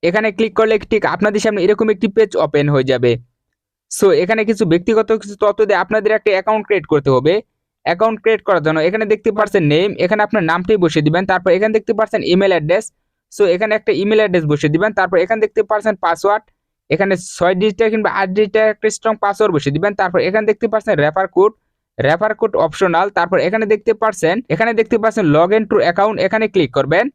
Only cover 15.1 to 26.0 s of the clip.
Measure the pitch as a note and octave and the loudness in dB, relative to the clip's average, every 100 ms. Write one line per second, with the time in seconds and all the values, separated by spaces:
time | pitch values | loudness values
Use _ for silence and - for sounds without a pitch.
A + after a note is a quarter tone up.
15.1 | F#3 F3+ A3+ G#3+ - G#3 G#3+ G#3+ G3+ E3+ | 0 0 -2 -2 -2 -2 -2 -2 -2 -2
16.1 | E3+ G3 G#3+ _ _ _ _ _ D#3+ G3 | 0 0 -2 _ _ _ _ _ -2 0
17.1 | F#3 F3+ - F3 F#3 G#3+ G#3 A3+ A3 G3 | -2 -6 -2 0 2 0 0 0 0 -2
18.1 | G3 F#3+ F#3+ G#3+ G#3+ A3 G#3 G#3+ - A3 | -2 -4 -2 0 2 0 0 -4 -2 -4
19.1 | G#3+ G3+ G3+ G#3+ D#3+ C#3+ D3 G3 G3+ F#3 | -2 -2 0 0 0 -2 -2 -2 -2 -2
20.1 | F3+ D3+ G#3+ G#3+ G#3 A#3 G#3+ A3 E3+ D3 | 0 0 0 -2 -2 -2 -2 -2 0 0
21.1 | D#3 F#3+ - G#3 - _ _ _ - C3 | 0 -2 2 2 0 _ _ _ -4 0
22.1 | E3+ G#3+ G#3+ A3 - D#3+ - F#3+ E3 G3 | 0 -2 -2 -2 0 -2 0 0 0 0
23.1 | G3 F3 F3+ D3+ A3 G#3+ G#3+ A3+ G#3+ A3 | -2 0 0 0 -2 -2 -2 0 -2 -2
24.1 | G#3 D#3+ G3+ - E3+ A3+ A3+ A3 A#3 A3 | 0 -2 -2 -4 -2 0 0 0 0 0
25.1 | G#3+ F3 D3 F3 G#3+ A3 G#3 E3+ F3 | 0 2 2 4 2 2 0 2 0